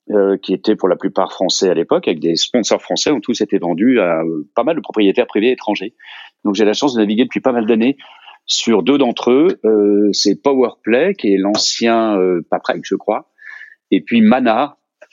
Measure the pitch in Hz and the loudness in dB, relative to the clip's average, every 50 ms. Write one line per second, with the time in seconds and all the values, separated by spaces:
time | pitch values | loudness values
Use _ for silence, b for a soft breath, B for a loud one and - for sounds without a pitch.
0 | _ - 107 104 98 98 98 95 - - 95 87 - 110 107 - - 92 87 - | _ -2 0 2 2 2 0 -2 -2 -4 -4 -2 0 -2 0 0 0 0 0 -2
1 | - 95 - 98 92 - - - 98 85 - - 98 92 85 82 85 - - 175 | -2 -4 -2 -2 -2 -4 -4 -4 -4 -4 -2 0 0 2 2 0 0 0 -2 0
2 | - - 90 76 76 82 82 - - - - 123 98 - 107 - - - - - | 0 -2 -4 -2 -2 -2 -2 -2 -2 -2 -2 -2 0 0 -2 -2 -2 -4 -4 -2
3 | - 156 151 117 - - 113 - 107 - 101 95 90 85 85 82 107 131 127 113 | -2 -2 -2 -2 -2 -4 -4 -2 -2 -2 -2 -2 -2 -2 -2 0 2 2 2 2
4 | 92 87 82 80 82 82 82 76 73 - _ 113 117 147 170 156 - - - 110 | 2 2 0 -2 -2 -4 -4 -6 -8 -6 _ -2 -2 0 -2 -4 -6 -6 -2 2
5 | 104 98 - 123 113 - - 107 104 127 127 - - 107 101 - 92 - - B | 2 2 2 2 0 0 0 0 0 0 0 -2 -4 -6 -6 -6 -6 -10 -14 B
6 | B B B B B B B _ - 104 101 104 107 107 104 - 143 147 123 113 | B B B B B B B _ -4 -2 0 2 2 2 2 0 -2 -2 0 0
7 | 107 101 110 107 131 120 - - - 135 123 120 110 107 117 110 113 131 143 B | 0 0 2 0 0 0 -2 -2 -2 0 0 0 0 2 2 2 2 0 0 B
8 | B B B B B B B B B - - - - 120 110 98 123 127 143 143 | B B B B B B B B B -6 -6 -2 0 2 2 2 2 2 2 2
9 | 135 120 107 - - 120 123 139 160 185 - - - 110 110 104 104 104 101 101 | 2 0 -2 -2 0 2 4 4 4 2 0 0 0 2 2 4 4 4 2 2
10 | 104 101 95 - - 104 98 - - 143 139 131 123 110 - _ _ 110 113 131 | 2 2 0 0 0 0 -2 0 0 0 2 2 0 0 -2 _ _ 0 0 2
11 | 160 196 196 - - 104 98 98 95 101 107 104 - - - - 117 117 117 113 | 2 0 -2 -2 0 0 0 2 0 0 -2 -2 -2 -4 -2 -2 0 0 2 2
12 | 113 110 104 95 92 92 90 85 80 - 90 90 - - - 87 - - 95 - | 0 0 0 0 2 0 0 -2 -2 -4 -6 -6 -4 -4 -6 -6 -4 -6 -6 -4
13 | - - 107 127 - _ _ B B B B B B B B B _ _ - - | -2 -4 -4 -4 -6 _ _ B B B B B B B B B _ _ -2 -2
14 | - - 117 117 107 107 123 131 127 117 110 120 143 143 - _ _ _ _ _ | 0 0 2 4 4 4 4 4 2 0 0 0 -2 -4 -6 _ _ _ _ _
15 | - _ | -16 _